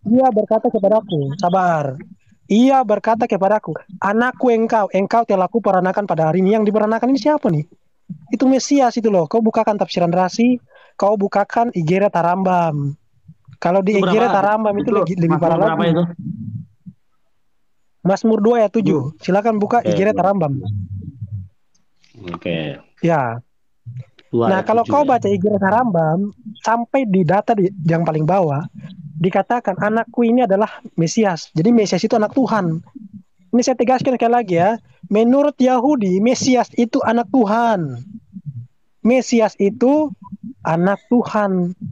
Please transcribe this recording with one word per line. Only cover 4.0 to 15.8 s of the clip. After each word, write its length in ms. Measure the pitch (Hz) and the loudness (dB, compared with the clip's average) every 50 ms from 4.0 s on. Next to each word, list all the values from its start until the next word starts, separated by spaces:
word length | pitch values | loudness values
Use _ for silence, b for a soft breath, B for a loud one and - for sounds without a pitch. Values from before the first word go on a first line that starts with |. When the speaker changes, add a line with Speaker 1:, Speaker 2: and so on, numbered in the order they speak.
| - | -4
Speaker 1:
anakku 480 | 196 208 226 240 254 254 - - 247 | -2 0 0 0 0 -2 -2 0 0
engkau, 400 | 233 220 226 226 233 220 202 - | 2 2 0 0 0 0 0 0
engkau 320 | - 190 196 - - 233 233 | 0 -2 -2 0 0 0 0
telah 240 | - 202 185 185 180 | 2 0 0 0 0
kuperanakan 560 | - 233 196 208 190 185 180 185 190 214 208 | -2 -2 0 2 0 2 2 0 -2 -2 -2
pada 280 | 185 175 160 160 156 | -2 -2 0 0 0
hari 120 | 151 185 185 | 2 2 2
ini. 120 | 190 220 220 | 2 2 2
Yang 140 | 208 208 196 | 0 0 0
diperanakan 340 | 214 214 214 226 226 233 247 | 0 0 0 -2 -2 0 0
ini 80 | 269 254 | 0 0
siapa 260 | 208 294 302 294 - 220 | 0 0 0 0 0 0
nih? 160 | 165 147 147 _ - _ _ _ _ _ _ - 185 - - - | -2 -2 -4 _ -12 _ _ _ _ _ _ -18 -18 -16 -10 -6
Itu 160 | - - 269 262 | -4 0 2 2
Mesias 480 | 269 254 - - 285 285 254 233 - 240 | 2 2 0 0 2 2 2 2 0 0
itu 80 | 208 226 | 0 2
loh. 160 | 202 180 160 143 | 2 2 0 2
Kau 120 | - 233 | 0 0
bukakan 400 | 220 220 - 226 - 220 208 202 | 0 2 0 0 0 0 0 -2
tafsiran 320 | 190 - - 180 175 170 | -2 -2 -2 -2 0 0
Rasi, 480 | 170 185 185 180 - - 233 247 247 240 _ b b b b b b b | 0 0 0 -2 0 0 2 2 2 0 _ b b b b b b b
kau 160 | 196 196 220 | 0 0 2
bukakan 560 | 202 196 202 - 196 202 - - 233 233 240 - | 0 -2 -2 0 0 -2 0 0 -2 -2 0 -2
I 80 | 180 160 | -4 -2
G 160 | 151 185 190 | 0 0 2
Reta 200 | 202 202 - 175 165 | 2 0 0 0 0
Rambam. 720 | 170 175 196 190 185 185 175 170 165 147 147 143 139 147 _ _ _ _ _ _ - - _ _ - - - | 0 0 0 0 0 2 2 0 0 -2 -4 -4 -6 -8 _ _ _ _ _ _ -20 -20 _ _ -20 -16 -6
Kalau 180 | - 170 180 196 185 | -2 0 0 2 2
di 140 | 196 214 190 | 2 0 2
Speaker 2:
Itu 40 | 185 | 2
Speaker 1:
I 60 | 180 | 2
G 60 | 190 | 2
Speaker 2:
berapa? 100 | 220 233 | 2 2
Speaker 1:
Reta 160 | 208 190 196 | 2 2 2
Rambam 340 | 190 208 214 214 220 214 202 202 | 2 2 0 0 0 -2 -2 -2
itu 120 | 190 - | -2 0
Speaker 2:
Itu 0 | 202 | 0
Speaker 1:
lagi, 180 | 208 175 160 190 | 0 0 0 -2
lebih 220 | 185 165 165 156 147 | -2 0 0 0 2
Speaker 2:
Mazmur 60 | 170 | 2
Speaker 1:
parah 140 | 165 165 165 | 0 2 2
Speaker 2:
berapa 240 | 196 165 160 156 | 2 0 0 0